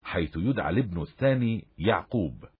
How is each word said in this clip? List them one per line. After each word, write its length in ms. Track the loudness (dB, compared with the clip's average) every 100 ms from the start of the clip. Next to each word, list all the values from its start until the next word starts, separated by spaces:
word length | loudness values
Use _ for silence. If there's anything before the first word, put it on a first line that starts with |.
حيث 320 | -4 -2 -2 0
يدعى 360 | 0 0 0
الابن 300 | 0 0 -2
الثاني 640 | -6 -2 0 2 2 -2 -6 -2
يعقوب 680 | 2 2 0 -2 -2 -4 -18 _